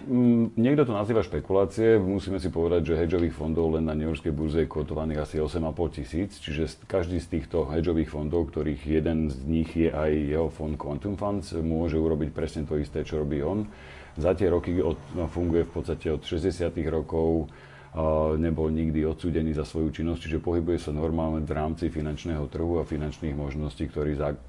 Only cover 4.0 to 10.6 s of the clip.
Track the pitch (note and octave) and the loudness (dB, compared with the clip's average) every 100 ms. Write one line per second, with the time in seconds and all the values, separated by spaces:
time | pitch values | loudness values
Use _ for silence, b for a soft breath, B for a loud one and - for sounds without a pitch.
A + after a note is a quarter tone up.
4 | D#2 D#2 E2+ D2 D#2 D2+ D#2 D#2 D2+ D#2 | -2 -2 -2 -2 0 2 0 0 -4 -2
5 | D#2+ D2+ D2+ D#2 D2+ E2+ D#2+ D#2 E2 D2 | -2 -2 -2 -2 -2 -2 -2 -2 -2 -4
6 | C#2 D#2 D2+ - - D2 D#2 - - G2 | -6 -4 -4 -6 -8 -2 -4 -4 -4 -2
7 | F2 F2+ - E2+ - E2+ C#2+ D#2 E2 D#2+ | 0 -2 -2 -4 -2 -2 0 0 2 2
8 | D2+ D2+ D2+ E2+ E2 D#2+ D2+ C#2+ D2+ D#2 | 0 -2 -2 0 0 -2 -2 -2 0 0
9 | D#2+ D#2+ D#2 C2 C2+ E2 D#2+ E2 E2 D2 | 2 0 0 -2 0 0 0 2 2 2
10 | D#2 D2+ C#2+ D#2 D#2+ C#2+ | 2 2 0 0 -2 -2